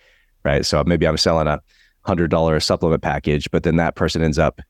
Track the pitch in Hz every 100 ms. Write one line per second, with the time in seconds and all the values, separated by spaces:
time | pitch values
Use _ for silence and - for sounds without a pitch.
0 | _ _ _ _ - 71 - 76 71 85
1 | 80 78 - 82 76 76 - _ _ _
2 | - 87 85 85 82 78 - 92 85 76
3 | 82 71 78 73 - 87 87 80 82 -
4 | 85 - 80 76 78 - -